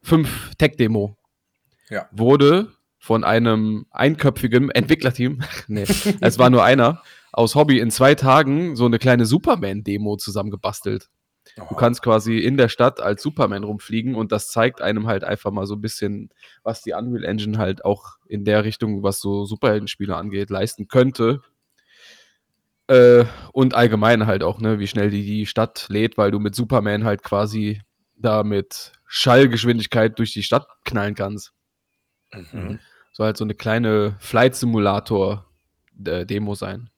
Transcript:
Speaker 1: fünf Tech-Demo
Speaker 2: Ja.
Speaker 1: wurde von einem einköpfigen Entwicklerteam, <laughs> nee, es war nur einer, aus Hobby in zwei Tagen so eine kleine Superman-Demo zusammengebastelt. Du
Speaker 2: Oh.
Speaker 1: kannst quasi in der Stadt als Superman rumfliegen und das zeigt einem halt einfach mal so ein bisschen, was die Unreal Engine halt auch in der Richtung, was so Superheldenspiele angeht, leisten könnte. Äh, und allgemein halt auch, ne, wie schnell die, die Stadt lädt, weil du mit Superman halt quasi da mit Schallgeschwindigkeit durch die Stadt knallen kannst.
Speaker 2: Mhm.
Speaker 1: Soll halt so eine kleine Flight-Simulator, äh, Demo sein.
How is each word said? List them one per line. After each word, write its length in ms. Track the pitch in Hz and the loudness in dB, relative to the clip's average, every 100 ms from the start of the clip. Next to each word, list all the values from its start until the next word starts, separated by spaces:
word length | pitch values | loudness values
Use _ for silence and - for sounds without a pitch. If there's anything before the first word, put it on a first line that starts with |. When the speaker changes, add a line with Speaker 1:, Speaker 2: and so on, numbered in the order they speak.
Speaker 1:
fünf 480 | - 165 135 - - - | 2 2 2 -6 -12 -2
Tech-Demo 600 | 151 - 113 113 101 104 _ _ _ _ _ _ _ | -2 2 0 0 -2 -8 _ _ _ _ _ _ _
Speaker 2:
Ja. 180 | 104 - | -10 -10
Speaker 1:
wurde 600 | 101 117 139 143 175 214 _ _ _ | 0 4 6 6 4 -2 _ _ _
von 240 | - 113 | -2 -2
einem 600 | - 113 117 110 110 107 - | 2 2 2 2 0 -4 -10
einköpfigen 760 | - 143 156 143 127 123 123 139 | -2 0 2 0 0 0 2 2
Entwicklerteam, 720 | - - 190 127 123 123 139 139 - | -2 0 0 0 -2 -4 -4 -10 -12
<laughs> 120 | - | -8
nee, 180 | 104 101 196 208 196 | -6 -2 -2 -2 0
es 180 | 113 117 | -2 4
war 100 | 127 | 6
nur 140 | 127 | 6
einer, 380 | 104 135 120 165 _ - _ | 6 6 4 0 _ -20 _
aus 240 | - 117 143 | 0 0 2
Hobby 240 | 147 131 | 4 4
in 100 | 117 | 2
zwei 220 | - 131 143 | 4 4 4
Tagen 600 | 135 135 139 143 175 127 | 4 4 4 0 -4 0
so 100 | 120 | 2
eine 120 | 117 | 2
kleine 260 | 127 123 113 | 4 4 4
Superman-Demo 920 | 151 - 226 101 101 104 101 104 104 | 2 2 -2 -2 -6 -6 -4 -4 -6
zusammengebastelt. 920 | - 101 101 98 92 95 101 104 _ _ _ _ _ - | -6 -6 -6 -6 -8 -6 -6 -8 _ _ _ _ _ -20
Du 60 | 92 | -14
Speaker 2:
Oh. 60 | - | 0
Speaker 1:
kannst 260 | 120 120 | 0 0
quasi 360 | - 110 110 113 | 0 0 2 -2
in 180 | 98 139 | 0 2
der 120 | 117 | 2
Stadt 320 | - 120 - | 4 0 0
als 200 | - 104 | -4 -4
Superman 420 | - 156 113 101 104 | -6 -2 -2 -2 -8
rumfliegen 500 | 107 - 110 120 117 | -10 -6 -6 -4 -4
und 160 | 107 | -4
das 180 | 104 - | -4 -4
zeigt 320 | - 113 - | 0 0 0
einem 260 | 87 107 110 | -4 -4 -2
halt 160 | 98 - | -4 -4
einfach 260 | 95 104 | -6 -6
mal 140 | 101 98 | -6 -8
so 80 | 104 | -8
ein 60 | |
bisschen, 480 | 110 - 101 101 - _ _ _ | -8 -6 -8 -8 -14 _ _ _
was 180 | 113 113 | -10 -8
die 120 | - | -8
Unreal 320 | 85 117 120 - | -8 -6 -6 -6
Engine 320 | 107 104 110 | -6 -4 -2
halt 260 | 95 95 | -4 -4
auch 300 | - 104 - _ _ | -4 -4 -6 _ _
in 180 | 104 101 | -6 0
der 180 | 104 | 0
Richtung, 400 | 107 107 110 101 | 0 -4 -6 -4
was 160 | 98 98 | -4 -4
so 260 | 98 101 101 | -4 -4 -6
Superheldenspiele 680 | 107 131 107 104 - 101 82 | -2 0 0 -4 -8 -8 -6
angeht, 340 | 101 98 101 | -6 -8 -6
leisten 380 | 95 107 - 104 | -4 -6 -6 -2
könnte. 540 | 131 127 127 117 139 _ _ _ _ _ _ - - _ _ _ _ _ _ - | 2 2 2 -2 -2 _ _ _ _ _ _ -20 -20 _ _ _ _ _ _ 4
Äh, 380 | 131 123 120 120 - - | 8 10 8 6 -2 -8
und 240 | 131 131 117 | 0 2 4
allgemein 500 | 120 107 107 117 107 | 2 2 2 2 2
halt 160 | 95 | 0
auch, 160 | 82 - | -2 -2
ne, 200 | 110 107 | -2 -2
wie 80 | 101 | -4
schnell 220 | 110 104 | -2 -2
die, 160 | 101 101 | -2 -4
die 200 | 107 104 | -6 -4
Stadt 400 | - 110 - - | -4 -4 -6 -6
lädt, 280 | 104 110 - | -2 -2 0
weil 140 | 104 | 0
du 80 | 104 | 0
mit 160 | 104 101 | -4 -4
Superman 480 | 117 127 104 104 | -2 0 0 -2
halt 200 | 113 101 | -2 -4
quasi 580 | - 101 107 110 104 104 - _ _ _ | -4 -4 -2 -4 -6 -6 -12 _ _ _
da 280 | 113 107 | -2 0
mit 500 | 104 101 - - - _ _ | 0 -2 -4 -14 -18 _ _
Schallgeschwindigkeit 1120 | - - 123 139 113 117 117 110 117 110 - | -4 4 6 6 2 0 -2 -2 0 0 0
durch 120 | 117 | -6
die 100 | - | -4
Stadt 240 | 98 135 - _ - | -2 -2 -4 _ -8
knallen 280 | 113 101 104 | -4 -4 -6
kannst. 380 | 98 104 - _ _ _ _ _ _ _ _ | -8 -10 -16 _ _ _ _ _ _ _ _
Speaker 2:
Mhm. 460 | 101 87 107 98 107 _ _ _ | -20 -16 -12 -12 -12 _ _ _
Speaker 1:
Soll 160 | - 110 | -4 -4
halt 100 | 104 | -2
so 60 | |
eine 100 | 107 | -6
kleine 600 | 104 113 113 117 107 104 98 | -6 -4 -2 0 0 0 -6
Flight-Simulator, 1300 | - 113 127 127 120 113 101 101 - 104 95 104 - _ _ _ _ _ 98 | -2 2 2 2 -2 2 2 0 -2 0 0 -4 -12 _ _ _ _ _ -8
äh, 200 | 87 90 | -6 -6
Demo 300 | 101 104 101 | -6 -6 -8
sein. 340 | 98 98 120 | -10 -12 -16